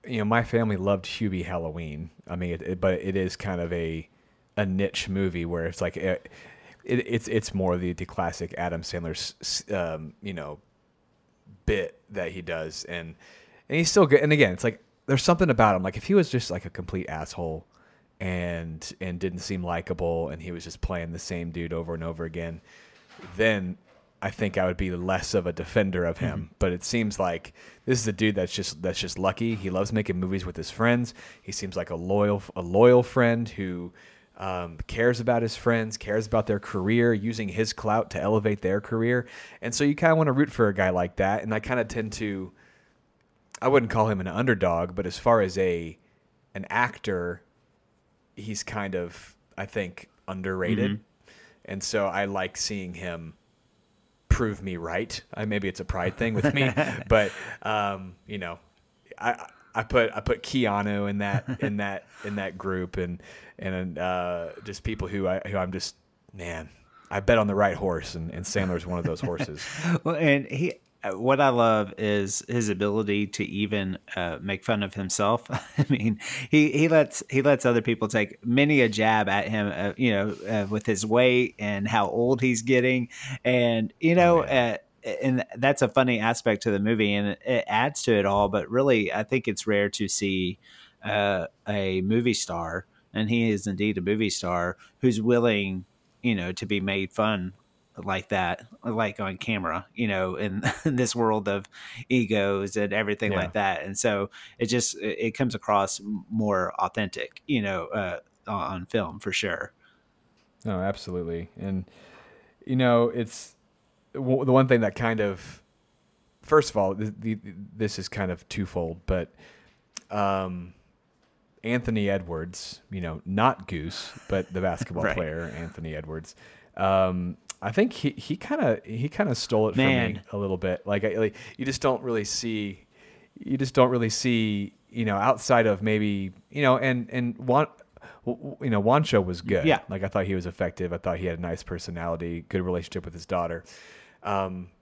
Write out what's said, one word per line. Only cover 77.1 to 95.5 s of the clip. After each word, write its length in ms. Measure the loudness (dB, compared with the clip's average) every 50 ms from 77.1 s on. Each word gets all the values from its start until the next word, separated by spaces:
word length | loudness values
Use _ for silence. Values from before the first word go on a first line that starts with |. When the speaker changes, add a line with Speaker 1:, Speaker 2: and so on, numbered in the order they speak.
| -2 -10 -8 0
Speaker 2:
he 120 | 0 2
lets 240 | 6 6 4 6 4
other 160 | 4 4 4
people 280 | 2 2 0 0 0 0
take 360 | 2 0 0 0 -4 _ -2
many 360 | 2 4 4 6 6 6 6
a 80 | 6 4
jab 400 | 4 2 4 4 4 4 4 2
at 180 | 2 0 0
him, 240 | 0 0 0 0 -2 -2
uh, 200 | -2 -4 -4 0
you 160 | 2 2 2
know, 240 | 4 2 2 0 -4 -6 -4
uh, 200 | -2 -2 -2 0 -2
with 160 | -2 -2 0
his 200 | 0 0 0 0
weight 500 | 2 4 6 6 6 6 4 2 2 -2
and 300 | -6 -4 -4 -2 -2 -2
how 220 | 2 2 2 2 2
old 320 | 2 0 2 2 2 2
he's 220 | 2 2 2 0 2
getting. 440 | 4 4 4 4 4 2 0 -2 -4 -10 -14 -12 -12 -12 -2 0
And, 480 | 2 2 4 4 4 2 2 0 -2 _ _
you 100 | 2 4 6
Speaker 1:
Oh, 20 |
Speaker 2:
know, 280 | 6 6 6 6 4 4
Speaker 1:
yeah. 320 | 4 2 2 2 2 -2 -4 _ _ _ _ -8
Speaker 2:
uh, 40 | -8 -6 0
and 240 | 0 2 2 0 -2 _ -4
that's 260 | 0 2 2 4 4
a 60 | 2
funny 320 | 2 4 4 4 4 2 2
aspect 440 | 2 0 0 2 2 2 2 2 2
to 80 | 0
the 80 | 2 2
movie, 340 | 2 2 4 4 4 2 2
and 160 | 0 0 -2
it, 120 | -4 _ -2
it 200 | 0 0 0 0
adds 360 | 2 2 2 2 2 -2 -2 2
to 100 | 4 4
it 120 | 6 6
all. 240 | 4 4 4 2 4
But 200 | 2 0 -2 0
really, 440 | 0 2 4 6 4 4 4 0 -2
I 100 | -2 -2
think 240 | 0 -2 0 0
it's 180 | -2 -4 -2 0
rare 240 | 2 2 2 2 0
to 180 | 0 -2 -2 -2
see, 500 | -2 -2 0 0 0 0 0 -2 -4 _ _ -20 -20 -20 -20 -20 _ _
uh, 460 | -6 -2 0 2 2 2 2 0 -2 -4 _ _ _
a 360 | -4 -2 0 0 0 0 0
movie 320 | 2 2 2 2 4 2 0
star, 520 | 0 -2 -4 -6 -6 -6 -6 -6 -8 -8 _ _ _ _ _ -4
and 160 | -4 -2 0
he 200 | 2 2 4 2
is 160 | 2 0 -2
indeed 320 | -4 -2 0 0 0 0
a 40 | 0
movie 280 | 0 -2 0 0 0 0
star, 460 | -2 -2 -2 -2 0 0 0 -2 -4 _ -16 -20 _ _
who's 220 | 2 2 2 4
willing, 640 | 4 4 4 4 4 4